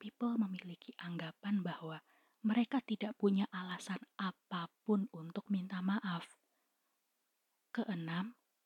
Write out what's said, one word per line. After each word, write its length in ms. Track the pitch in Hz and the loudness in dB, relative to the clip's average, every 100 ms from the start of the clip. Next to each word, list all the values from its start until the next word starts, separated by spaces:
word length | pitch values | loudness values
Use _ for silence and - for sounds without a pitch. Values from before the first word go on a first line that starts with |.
people 320 | 208 - 240 233 | -12 -4 0 2
memiliki 560 | 202 185 180 170 - - | 2 0 -8 -12 -14 -12
anggapan 640 | 175 170 160 - 202 208 | -6 -4 -6 -6 0 2
bahwa 400 | 175 160 160 156 _ _ _ _ 214 | 2 -2 -6 -8 _ _ _ _ 2
mereka 360 | 226 233 269 | 4 4 2
tidak 360 | - 214 208 - | 0 -2 -2 4
punya 320 | 202 196 202 | 6 6 4
alasan 480 | 185 185 180 - 185 - - | 0 -6 -6 -4 -6 -6 -4
apapun 920 | 185 - - 180 165 _ - 208 190 | -4 -4 -6 -6 -6 _ 2 2 2
untuk 320 | 165 165 196 - | -6 -8 -8 0
minta 320 | 196 185 190 | 0 0 -2
maaf. 580 | 185 208 190 170 - - _ _ _ _ _ _ _ _ _ _ _ _ _ - | 0 0 0 -4 -6 -18 _ _ _ _ _ _ _ _ _ _ _ _ _ -4
Keenam, 640 | 220 175 165 170 214 - _ _ | -2 -2 -2 -2 -4 -8 _ _